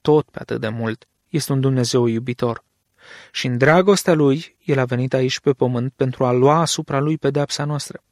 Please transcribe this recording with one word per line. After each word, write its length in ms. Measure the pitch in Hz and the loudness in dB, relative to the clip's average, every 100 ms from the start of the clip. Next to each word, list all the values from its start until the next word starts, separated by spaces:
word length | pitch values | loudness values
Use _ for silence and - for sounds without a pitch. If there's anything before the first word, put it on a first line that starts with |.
tot 300 | - 151 143 | 2 0 0
pe 80 | - | -12
atât 200 | - 117 | -8 -6
de 80 | 110 | -6
mult 360 | 113 113 113 _ _ _ | -6 -6 -8 _ _ _
este 240 | 160 - | -6 -4
un 80 | 135 | -2
Dumnezeu 460 | 135 131 120 131 120 | 0 0 0 0 0
iubitor. 580 | 113 127 117 120 117 _ _ _ _ - - - | -2 -6 -4 -4 -4 _ _ _ _ -20 -20 -14
Și 160 | - 131 | -8 -4
în 120 | 123 | 2
dragostea 540 | 131 165 185 196 - | 4 4 4 2 4
lui, 440 | 165 143 139 - _ | 4 4 2 -4 _
el 140 | - 139 | -2 0
a 60 | |
venit 300 | 127 123 131 | 0 -2 -2
aici 260 | 135 131 - | 0 0 -2
pe 120 | - | -2
pământ 400 | 135 127 123 127 _ | 0 0 0 -4 _
pentru 280 | 131 127 | -4 -2
a 80 | 127 | 0
lua 260 | 123 131 156 | 4 4 4
asupra 400 | 160 - 156 143 | 0 -4 -4 -4
lui 200 | 147 156 | -2 -2
pedeapsa 460 | 139 143 143 - | -2 -2 -4 -4
noastră. 380 | 147 147 - - _ | -6 -6 -8 -16 _